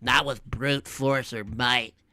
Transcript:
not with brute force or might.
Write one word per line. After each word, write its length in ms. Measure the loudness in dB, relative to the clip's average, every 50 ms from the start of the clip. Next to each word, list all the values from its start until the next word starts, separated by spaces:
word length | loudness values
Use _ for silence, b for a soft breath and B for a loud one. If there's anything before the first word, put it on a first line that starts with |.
not 240 | 0 2 4 4 4
with 200 | 2 -2 -6 -8
brute 420 | -10 -8 -4 -2 0 -2 -2 -2 -6
force 460 | -8 -4 0 0 0 0 -2 -4 -8
or 100 | -10 -10
might. 500 | -8 -6 0 2 2 4 2 2 -2 -8 _ _ b